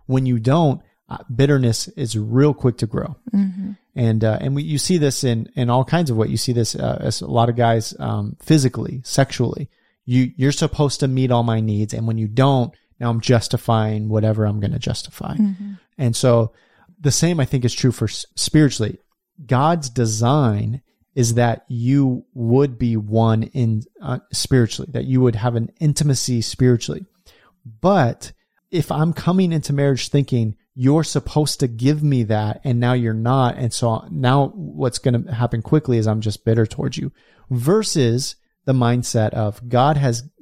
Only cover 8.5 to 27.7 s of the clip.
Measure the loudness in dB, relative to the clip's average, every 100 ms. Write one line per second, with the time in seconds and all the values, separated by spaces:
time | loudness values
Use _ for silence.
8.5 | 4 4 -2 -8 -10 -4 0 0 0 -4
9.5 | -2 -10 _ _ _ 0 2 2 0 -2
10.5 | 0 -2 0 -2 0 -2 0 2 2 2
11.5 | 0 0 -2 -2 -4 -4 -2 -2 2 4
12.5 | 4 0 -6 _ _ -4 -2 2 2 2
13.5 | -4 0 0 0 -2 -2 0 0 0 0
14.5 | 0 -2 -4 -4 -6 -8 -12 -10 0 0
15.5 | -2 -10 -14 _ -4 -2 2 2 4 2
16.5 | -4 _ _ _ _ -2 0 0 0 0
17.5 | 0 -2 0 0 0 -4 -6 -12 -8 0
18.5 | 4 4 2 -4 -6 _ _ _ _ -2
19.5 | 0 2 0 -4 -2 -2 0 2 2 2
20.5 | 0 -4 -6 -10 _ _ -2 0 2 0
21.5 | 0 _ -4 0 2 2 0 -8 -6 2
22.5 | 4 2 0 -2 -2 0 2 2 2 -2
23.5 | -2 0 -2 -4 _ -8 -8 -8 -8 0
24.5 | 2 2 -2 -8 -6 -2 2 2 2 -2
25.5 | -2 -6 -2 -2 0 0 0 0 -4 -4
26.5 | 2 4 4 0 -10 -12 _ _ _ _
27.5 | _ -20